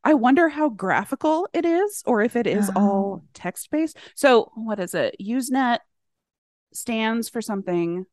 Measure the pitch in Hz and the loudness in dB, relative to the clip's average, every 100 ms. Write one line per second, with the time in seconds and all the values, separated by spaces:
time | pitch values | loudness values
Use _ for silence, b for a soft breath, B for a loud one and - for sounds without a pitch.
0 | 339 302 233 277 330 294 302 208 190 127 | 4 4 6 4 4 2 -2 -2 0 0
1 | 196 269 311 311 - 339 330 339 415 - | -2 -4 0 0 -2 -2 0 0 -2 -4
2 | - 233 233 240 196 202 202 190 202 196 | -2 2 2 0 -2 0 0 2 2 2
3 | 196 190 _ - 180 - - 302 320 - | -2 -6 _ -10 -10 -10 -6 -2 -2 -6
4 | B - 269 240 - - 220 202 175 175 | B 0 6 6 4 -8 -6 -4 -4 -2
5 | 120 - 196 247 254 262 254 240 _ _ | -2 -4 -4 -4 -2 0 0 -2 _ _
6 | _ _ _ _ _ _ _ - - 226 | _ _ _ _ _ _ _ -12 -6 -2
7 | 220 226 226 233 220 202 190 175 170 175 | -2 -2 -4 -8 -6 -6 -2 -2 -2 -4
8 | 185 | -8